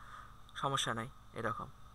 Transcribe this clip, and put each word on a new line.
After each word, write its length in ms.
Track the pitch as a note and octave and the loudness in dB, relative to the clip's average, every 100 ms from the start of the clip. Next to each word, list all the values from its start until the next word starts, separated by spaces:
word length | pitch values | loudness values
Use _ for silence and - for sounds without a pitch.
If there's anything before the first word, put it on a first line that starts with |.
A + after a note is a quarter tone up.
| - - - - - - | -10 -10 -10 -12 -10 2
সমস্যা 380 | C#3 C3+ C#3+ | 4 6 4
নাই 140 | A2+ A#2 - - | 2 -2 -6 -8
এরকম। 320 | - A2+ A2 - - - | 0 2 2 -2 -8 -12